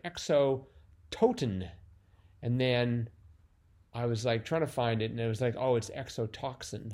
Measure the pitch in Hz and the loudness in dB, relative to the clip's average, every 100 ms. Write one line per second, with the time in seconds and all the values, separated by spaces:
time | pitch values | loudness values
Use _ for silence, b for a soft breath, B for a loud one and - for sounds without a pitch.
0 | 175 - - 147 139 135 - - - - | -8 -8 2 4 4 2 -4 -20 -20 -20
1 | - - 226 240 127 92 85 - - - | -12 2 2 4 -2 -2 -6 -10 -20 -20
2 | b b b b 117 123 127 123 120 120 | b b b b -2 2 2 2 2 0
3 | 117 - - - - _ _ _ _ 117 | -2 -10 -20 -20 -20 _ _ _ _ -4
4 | 120 113 120 117 113 165 151 139 120 113 | -2 0 0 0 0 0 0 0 0 2
5 | 110 117 117 110 123 113 131 120 - 139 | 0 -2 -2 0 0 0 2 2 0 -8
6 | 120 - 113 - 135 131 - 107 113 | -8 -4 -6 -4 -8 -8 -10 -10 -10